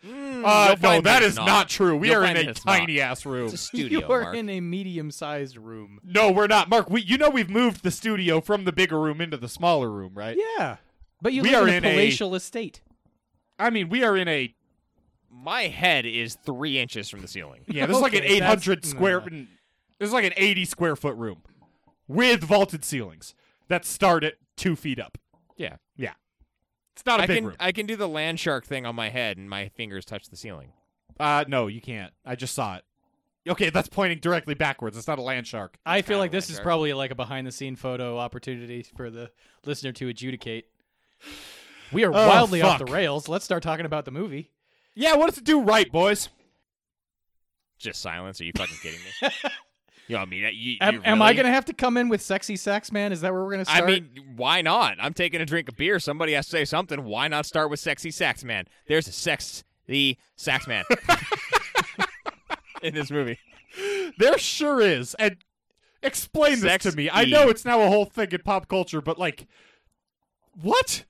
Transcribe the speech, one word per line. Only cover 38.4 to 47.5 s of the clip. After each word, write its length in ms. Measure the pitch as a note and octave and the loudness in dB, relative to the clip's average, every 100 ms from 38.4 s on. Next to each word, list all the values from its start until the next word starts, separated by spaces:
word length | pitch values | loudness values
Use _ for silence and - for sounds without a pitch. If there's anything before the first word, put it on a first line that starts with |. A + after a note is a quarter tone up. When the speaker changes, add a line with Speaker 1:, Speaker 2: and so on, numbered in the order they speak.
| - B2+ A#2+ A#2+ - - | -12 -12 -12 -14 -14 -14
Speaker 3:
for 140 | B2 | -14
the 200 | A#2 A#2+ _ _ _ C#3 | -14 -18 _ _ _ -10
listener 260 | C#3+ C3+ | -8 -8
to 160 | A#2+ B2+ | -8 -10
adjudicate. 600 | A#2 B2 B2+ - A2+ - _ _ _ _ _ D4+ - - - - - - | -8 -10 -10 -10 -12 -14 _ _ _ _ _ -20 -20 -20 -20 -20 -20 -8
We 140 | E3 A3 | 0 2
are 60 | F#3+ | 6
Speaker 2:
Oh, 120 | G#3+ | 8
Speaker 3:
wildly 320 | G#3+ A#3 F3+ | 8 8 4
off 180 | F3 D3+ | 4 4
the 60 | C3 | 0
Speaker 2:
fuck. 100 | D#3 | -2
Speaker 3:
rails. 320 | F3 C#3+ D3+ | 0 -2 -4
Let's 160 | F3 | -6
start 180 | - F3 | -2 -4
talking 240 | D#3+ D#3 E3 | -2 -4 -4
about 200 | D3+ C#3 | -6 -6
the 60 | |
movie. 400 | C3 F3+ C#3+ D#3 _ _ _ _ - | -10 -8 -10 -14 _ _ _ _ -2
Speaker 2:
Yeah, 200 | D4 D4+ | 4 6
what 120 | E4 | 4
does 80 | - | 2
it 60 | |
do 160 | A#3+ D4+ | 4 4
right, 320 | G#3+ A3 - | 6 4 4
boys? 380 | D#3 F#3+ G#3 - _ _ _ _ _ _ _ _ _ _ _ _ | 4 2 2 -4 _ _ _ _ _ _ _ _ _ _ _ _